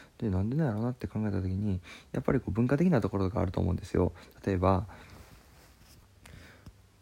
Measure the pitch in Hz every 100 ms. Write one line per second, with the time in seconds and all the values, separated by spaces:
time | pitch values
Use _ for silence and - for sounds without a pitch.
0 | - - 110 92 104 143 151 104 120 127
1 | 107 107 107 98 92 92 104 90 - -
2 | - - 139 143 - 95 127 143 180 131
3 | 95 101 92 90 90 90 90 85 85 85
4 | 90 - - - - 95 95 95 107 -
5 | - - - - - - - - - -
6 | - - - - - - - - _ _